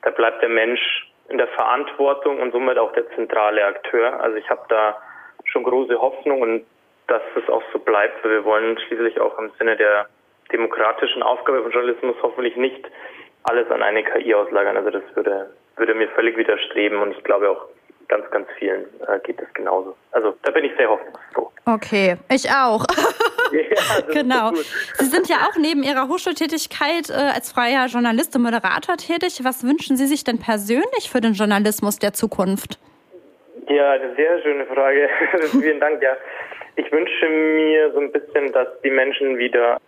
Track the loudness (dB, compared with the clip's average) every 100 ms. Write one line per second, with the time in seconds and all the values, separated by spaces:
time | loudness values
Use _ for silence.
0 | -2 2 0 2 0 2 2 0 -2 -4
1 | -8 _ _ -2 -2 0 0 0 -2 0
2 | 0 2 0 -2 -2 0 0 2 2 0
3 | -4 -4 -2 2 2 4 0 0 -2 0
4 | 0 0 -2 -4 -4 -6 0 2 2 0
5 | -12 -20 -20 -12 -4 -2 0 0 0 0
6 | 0 0 -2 0 0 -2 -6 _ _ _
7 | -2 -2 0 -4 0 -2 -2 -6 0 2
8 | 2 0 0 0 2 2 2 -2 -4 -2
9 | -2 2 0 -2 -10 -2 0 2 4 4
10 | 0 _ _ _ _ -2 -2 2 0 2
11 | -2 0 0 0 0 0 0 0 0 -2
12 | -2 -2 -2 -2 -4 0 -2 -2 -16 -18
13 | -20 -20 -20 _ 0 0 2 0 2 0
14 | 0 -2 2 2 4 2 2 2 0 -4
15 | -4 -2 0 -2 -6 -16 _ -4 0 2
16 | 0 2 0 0 0 0 0 0 0 0
17 | -2 -4 0 2 2 0 -6 -20 _ -20
18 | _ -4 -2 -6 -6 -6 -4 -4 -6 -12
19 | -4 -4 -4 -10 -10 -6 -2 -2 -2 -14
20 | _ -2 0 -2 -2 0 -2 0 2 2
21 | -2 -18 -10 -8 -8 -6 -2 -2 0 2
22 | 2 0 0 0 2 2 2 2 0 0
23 | 0 0 -2 0 0 0 0 0 2 0
24 | 0 0 2 2 2 -2 -4 -8 -8 -2
25 | 0 2 2 2 2 2 2 2 0 0
26 | 0 -2 -2 -2 -2 -4 -6 -4 -2 -2
27 | -2 -2 0 0 -4 -2 0 2 0 0
28 | 0 0 0 0 0 0 0 -2 -2 -4
29 | -2 -2 -2 -2 -4 -2 0 0 2 0
30 | 2 0 -2 -4 -2 -2 0 0 2 -2
31 | -2 0 2 2 2 2 2 0 -2 0
32 | -2 -2 -4 0 0 0 -4 -14 _ _
33 | _ -20 -20 _ _ -20 0 4 4 2
34 | 0 0 2 2 0 -2 -2 2 4 4
35 | 2 2 0 0 2 2 2 2 2 2
36 | 0 0 -6 -14 -14 -14 -12 -8 -2 0
37 | 0 0 0 2 2 2 4 4 4 2
38 | -2 -4 -2 -2 0 0 0 -2 -2 2
39 | 0 0 -2 0 0 2 2 0